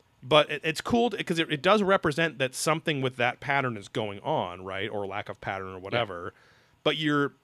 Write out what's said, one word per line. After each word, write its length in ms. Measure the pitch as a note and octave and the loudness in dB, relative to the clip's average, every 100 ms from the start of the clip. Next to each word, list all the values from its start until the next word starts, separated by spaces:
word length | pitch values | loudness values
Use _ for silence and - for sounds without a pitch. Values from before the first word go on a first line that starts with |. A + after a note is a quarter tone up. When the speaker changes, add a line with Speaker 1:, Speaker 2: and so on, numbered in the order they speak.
| _ _ | _ _
Speaker 1:
but 260 | B2 D3+ D3 | 4 6 6
it, 100 | D3+ | 0
it's 180 | D#3+ D3+ | -2 -4
cool 280 | - A#3 A#3 | 0 2 2
to, 120 | F#3+ | 0
'cause 160 | D3 E3 | -4 -2
it, 120 | D#3+ | -2
it 100 | D3+ | 0
does 200 | F3+ G#3+ | 4 4
represent 560 | F#3+ F#3+ E3+ C#3+ E3 B2+ | 4 2 2 0 -2 0
that 140 | C3 | -4
something 480 | - - D#3 E3+ C#3+ | -2 0 0 0 0
with 140 | C3 B2+ | 0 0
that 220 | A#2+ - | 0 0
pattern 380 | C#3 C#3 C3 A2 | -2 0 0 -4
is 100 | F#2+ | -6
going 320 | C3 G#2+ G2+ | -4 -4 -4
on, 420 | B2+ D3+ F#2 F2+ | -2 -2 -2 -6
right? 260 | F#2 F#2+ G#2 | -8 -6 -4
Or 160 | G#2 G2 | -4 -4
lack 220 | G2 G2+ | -6 -8
of 100 | G2+ | -10
pattern 280 | - G2 F#2+ | -6 -6 -8
or 40 | |
Speaker 2:
Yeah. 40 | F#2+ | -10
Speaker 1:
whatever. 540 | F#2+ A#2 A2 F2 F2+ - - _ _ _ | -4 -4 -2 -6 -12 -14 -20 _ _ _
But 140 | D#3 D3+ | -2 0
you're, 360 | D3+ D3 C#3 - | 2 2 0 -4